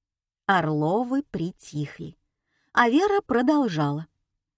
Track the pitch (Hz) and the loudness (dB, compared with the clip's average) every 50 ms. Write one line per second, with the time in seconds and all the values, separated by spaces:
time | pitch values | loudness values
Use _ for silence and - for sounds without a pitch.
0 | _ _ _ _ _ _ _ _ _ - 196 180 160 156 156 151 151 156 190 226 | _ _ _ _ _ _ _ _ _ 0 2 2 2 0 0 0 0 0 0 0
1 | 254 240 269 277 277 _ - 190 165 180 - - - - - 151 147 139 - - | 0 0 -2 -4 -4 _ -6 -6 -6 -6 -8 -10 -16 -10 -6 -6 -6 -6 -8 -14
2 | 160 156 - _ _ _ _ _ _ _ _ _ _ _ - 254 240 233 247 311 | -16 -16 -16 _ _ _ _ _ _ _ _ _ _ _ 0 2 2 4 4 2
3 | 392 415 392 403 - - 240 233 247 269 302 294 269 214 165 156 147 143 143 156 | 2 2 0 0 0 0 0 0 2 2 2 2 2 0 0 -2 -2 -2 -2 -4
4 | 165 - _ _ _ _ _ _ _ _ _ | -8 -12 _ _ _ _ _ _ _ _ _